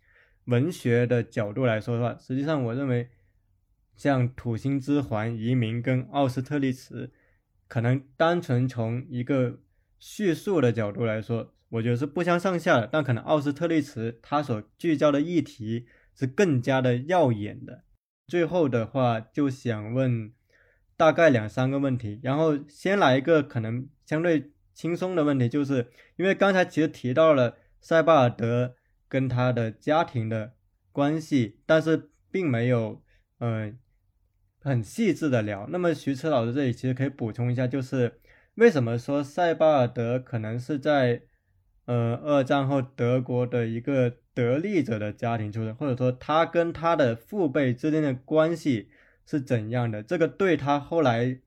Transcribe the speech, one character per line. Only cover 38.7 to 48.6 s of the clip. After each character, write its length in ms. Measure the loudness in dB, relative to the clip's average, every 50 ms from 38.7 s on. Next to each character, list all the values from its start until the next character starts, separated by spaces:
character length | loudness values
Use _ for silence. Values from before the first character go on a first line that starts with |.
什 120 | 6 4 0
么 140 | 0 -2 -4
说 260 | -4 -2 -2 -2 -4
塞 300 | -4 -2 0 0 0 2
巴 240 | 4 4 4 6 4
尔 100 | 2 2
德 320 | 0 -4 -2 -2 -2 -4
可 200 | -4 -6 -6 -6
能 200 | -6 -6 -6 -8
是 200 | -6 -6 -6 -4
在， 420 | 0 2 2 4 4 2 0 -2 -6 _ _ _ _ _ _ _ _ _ _ _ _
呃， 300 | -4 -2 0 0 0 -2
二 280 | -4 -2 0 2 2 2
战 240 | 2 0 0 2 0
后 140 | 0 0
德 400 | -2 -4 -4 -4 -2 0 0 0
国 240 | -2 -2 -2 -2 -2
的 220 | 0 -2 -2 -2 -2
一 120 | -4 -6
个 380 | -4 -2 0 2 2 0 -2 -6 _ _ _
得 240 | -2 0 0 0 0
力 260 | 0 0 0 0 0
者 160 | 0 -2 -4
的 140 | -4 -6 -6
家 240 | -6 -4 -4 -4 -4
庭 120 | -4 -6
出 140 | -6 -6 -6
身， 100 | -6 -6
或 140 | -6 -4 -4
者 80 | -2
说 160 | 0 0 -2
他 340 | -2 -2 -4 0 2 2 2
跟 280 | 2 2 0 0 0 -2
他 240 | -2 0 0 2 4
的 180 | 2 2 2
父 320 | -2 -6 -10 -4 -2 0 0
辈 260 | 2 2 2 2 0
之 180 | 0 -2 0
间 120 | 0 0 0
的 100 | 0 -4
关 400 | -6 -6 0 2 2 2 2 0
系 380 | -2